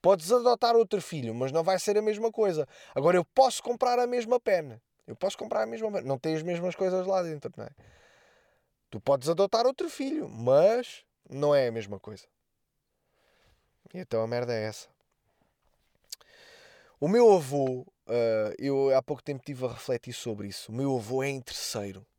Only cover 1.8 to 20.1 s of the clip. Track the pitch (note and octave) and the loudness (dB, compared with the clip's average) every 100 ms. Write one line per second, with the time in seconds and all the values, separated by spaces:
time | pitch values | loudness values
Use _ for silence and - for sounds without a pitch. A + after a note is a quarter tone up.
1.8 | - G#3 G#3+ G#3 A3+ G#3+ G#3 D#3+ C#3 - | 2 0 0 -2 -2 0 0 0 -4 -8
2.8 | - - D3 F3+ - - C4+ - - A#3+ | -8 0 4 4 2 4 4 4 -6 -2
3.8 | B3+ B3 B3 B3 A3+ B3 - F#3+ D3 A2+ | 2 2 2 -2 0 -2 2 0 -2 -14
4.8 | _ _ - - F#3+ - A3 A3 A3 A3+ | _ _ -18 -6 -6 -6 -6 -4 -4 -4
5.8 | A3 G3 B2+ C3+ D#3+ D#3+ E3 F3 F3+ E3+ | -4 -4 -4 -4 -2 -4 -4 -4 -4 -2
6.8 | F#3+ F#3 F#3 F#3+ F3 D3+ - - - - | -2 0 0 -2 -2 -8 -12 -12 -16 -16
7.8 | - _ _ _ _ _ _ _ _ _ | -20 _ _ _ _ _ _ _ _ _
8.8 | _ A2 - C#3 C3 E3+ G3 A3+ A#3+ C4+ | _ -8 0 0 0 0 2 2 0 0
9.8 | E4+ - C4+ D#4 - A2 A#2+ C3+ F3+ A#3+ | -8 -6 -6 -6 -8 -6 4 6 6 2
10.8 | B3 - _ _ _ C3+ D3 C#3+ B2+ A2+ | -4 -14 _ _ _ -2 2 4 2 -2
11.8 | G2+ G2+ - G#2 - _ _ _ _ _ | -8 -12 -12 -18 -20 _ _ _ _ _
12.8 | _ _ _ _ _ _ _ _ _ _ | _ _ _ _ _ _ _ _ _ _
13.8 | _ F#3 F#3 A2+ A2+ A#2+ B2 A#2 A2 G#2+ | _ -16 -6 -4 -2 -4 -4 -4 -4 -8
14.8 | - _ _ _ _ _ _ _ _ _ | -18 _ _ _ _ _ _ _ _ _
15.8 | _ _ _ - _ - - - - - | _ _ _ -20 _ -20 -20 -20 -20 -20
16.8 | _ _ D3 A3 A#3+ F#3+ C#3 C#3+ C3 B2+ | _ _ 0 6 8 8 4 -2 -2 -4
17.8 | - _ - A#2+ A2+ A2 G#2+ - C3+ C#3 | -10 _ -4 0 2 0 -2 -4 -4 0
18.8 | C3+ C3 - D3 - C#3 - C3+ B2+ A2+ | 2 2 0 -8 -6 -10 -10 -6 -6 -8
19.8 | - B2 - | -6 -6 -6